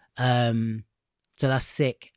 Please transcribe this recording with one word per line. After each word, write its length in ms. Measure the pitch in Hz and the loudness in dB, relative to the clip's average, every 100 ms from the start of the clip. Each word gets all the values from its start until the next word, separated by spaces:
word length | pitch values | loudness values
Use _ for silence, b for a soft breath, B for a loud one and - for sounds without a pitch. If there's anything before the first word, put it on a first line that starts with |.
| _ - | _ -4
Um, 640 | 127 123 120 113 113 110 - _ _ _ _ - | 0 2 2 0 -2 -6 -10 _ _ _ _ -4
so 100 | 135 | 0
that's 180 | 131 - | 0 -2
sick, 460 | - 143 120 - | -2 -2 -2 -10